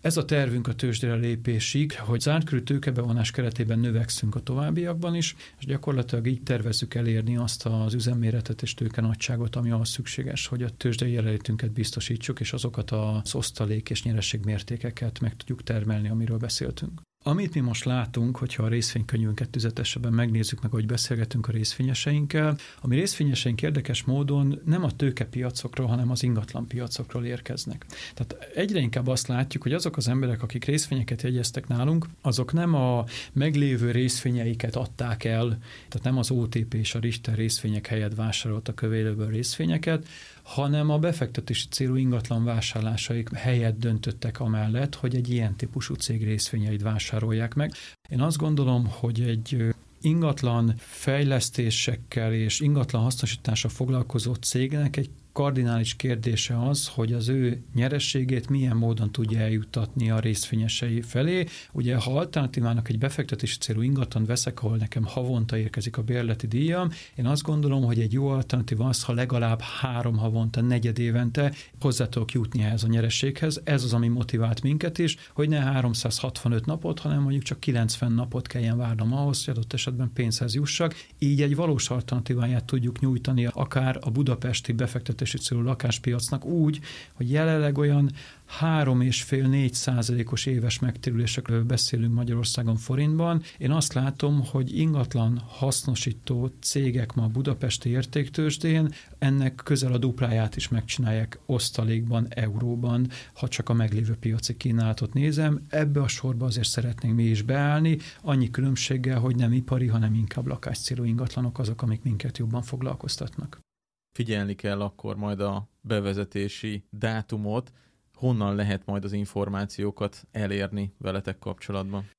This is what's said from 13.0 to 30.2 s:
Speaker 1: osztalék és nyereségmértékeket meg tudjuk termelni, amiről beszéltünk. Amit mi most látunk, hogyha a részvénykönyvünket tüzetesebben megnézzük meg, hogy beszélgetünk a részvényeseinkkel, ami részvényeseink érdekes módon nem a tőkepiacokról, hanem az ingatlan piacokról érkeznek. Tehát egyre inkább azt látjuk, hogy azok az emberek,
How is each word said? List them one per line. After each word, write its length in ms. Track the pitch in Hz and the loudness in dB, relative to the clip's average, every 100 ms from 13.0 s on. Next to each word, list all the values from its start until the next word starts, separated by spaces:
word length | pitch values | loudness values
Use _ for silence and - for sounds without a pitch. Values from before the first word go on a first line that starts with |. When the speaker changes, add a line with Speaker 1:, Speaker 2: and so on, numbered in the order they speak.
| 107 107 - 123 | 0 0 -2 -4
Speaker 1:
osztalék 540 | - - 107 107 - | -4 -2 0 0 -2
és 140 | 110 | -4
nyereségmértékeket 1160 | 120 110 101 113 104 104 - 120 120 - 117 - | 0 0 0 -2 0 -2 -4 -6 -6 -4 -4 -2
meg 160 | 110 - | -4 -4
tudjuk 280 | - 123 | -8 -6
termelni, 460 | - 113 104 107 104 | -2 -2 0 0 0
amiről 280 | 113 113 113 | 0 0 -2
beszéltünk. 640 | 117 - 127 - - 165 - _ | -2 -4 -4 -4 -8 -10 -18 _
Amit 300 | 143 165 190 | -2 0 0
mi 60 | 160 | 0
most 240 | 123 110 | 0 0
látunk, 540 | 123 127 113 123 117 123 | 0 -2 -2 0 0 0
hogyha 260 | 127 - | -4 -2
a 40 | 110 | 0
részvénykönyvünket 840 | 117 110 117 110 113 110 107 113 | 0 0 -2 -2 0 0 0 -2
tüzetesebben 640 | - 113 113 - 123 120 | -2 -2 -2 -4 -2 0
megnézzük 480 | 113 120 113 110 - | 2 2 2 0 -2
meg, 100 | 110 | -2
hogy 140 | 113 110 | 0 0
beszélgetünk 640 | 120 - 117 110 120 110 | -2 -2 -2 0 -2 0
a 40 | |
részvényeseinkkel, 1080 | 110 110 - 131 127 151 147 143 156 151 147 - - | -2 -2 0 0 0 0 0 2 2 2 0 -6 -8
ami 140 | 127 131 | 0 2
részvényeseink 680 | 190 - 147 127 127 113 | 2 0 0 2 0 0
érdekes 420 | 156 143 - 113 | 0 0 0 -2
módon 580 | - 135 139 143 139 143 156 | 0 2 2 4 2 2 2
nem 180 | 175 | 2
a 80 | 156 | 2
tőkepiacokról, 960 | - 139 - 113 123 123 123 123 - 127 | 2 0 0 -4 -2 -4 -4 -6 -2 0
hanem 240 | 120 123 | 2 2
az 120 | 123 | 2
ingatlan 440 | 123 113 104 123 120 | 2 0 -2 -6 -6
piacokról 580 | 123 120 - 123 127 120 | -6 -6 -6 -6 -6 -4
érkeznek. 600 | 123 - - - - - - - | -6 -6 -8 -6 -10 -12 -14 -14
Tehát 380 | - 120 - - - | -8 -8 -8 -8 -4
egyre 240 | 196 190 | 0 0
inkább 280 | 123 123 127 | 0 0 0
azt 200 | 127 - | 0 0
látjuk, 360 | 123 131 - | -2 -2 -2
hogy 100 | 127 | -2
azok 240 | 151 170 151 | 0 -2 -2
az 100 | 117 | 0
emberek, 360 | 127 | 2